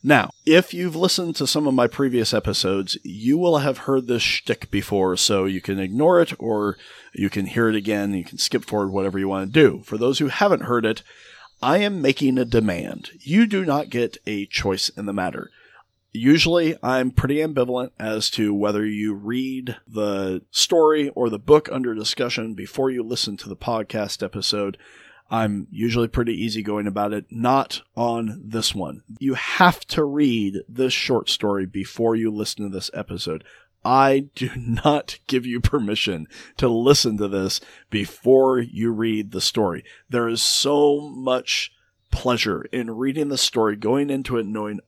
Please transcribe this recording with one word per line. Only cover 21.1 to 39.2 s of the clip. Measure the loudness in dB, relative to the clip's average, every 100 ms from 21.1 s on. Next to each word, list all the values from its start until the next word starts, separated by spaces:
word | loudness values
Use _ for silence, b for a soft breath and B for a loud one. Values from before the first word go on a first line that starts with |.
| 0 -2
the | -2
book | 6 4 6
under | -4 -4 -4
discussion | -4 -2 -4 -4 -6 -8
before | -10 -2 -2
you | -2
listen | -4 -4 -6 -8
to | -12
the | -8
podcast | -4 -4 -4 -4 -6 -6
episode. | -8 -4 -4 -2 -2 -6 B B B B _
I'm | -2 0 -2 -8
usually | -4 0 2 0
pretty | 0 -2
easygoing | -2 -4 -4 -4 -4 -2
about | -2 -2
it. | -4 -8
Not | -2 2 2 0 -8 _ -4
on | -2 -2 -4 -8 -8
this | -4 -2 -4
one. | -8 -10 _ -6
You | -4
have | -2 -4 4 4 4 -4
to | -2
read | 0 2 2 4 0 -2 -10
this | -2 -2
short | 0 0 0 0
story | -2 0 0 -2
before | -6 -8 0 2 2
you | 0
listen | -2 -6 -6 -6
to |
this | -6 -8
episode. | -10 -10 -8 -6 -8 b b b _
I | 2 4 6 4 0 -8
do | -8
<laughs> | -6
not | -2 0 2 2 -2 -14 -2
give | -2 0
you | 0
permission | 2 2 0 -2 -2 -4 -8 B B 0
to | 2
listen | 4 6 4 4 -2
to | -2
this | -2 -2 -4 B B B
before | -4 -4 -2 6 6 6 2
you | -2 -2 -2
read | 0 0 0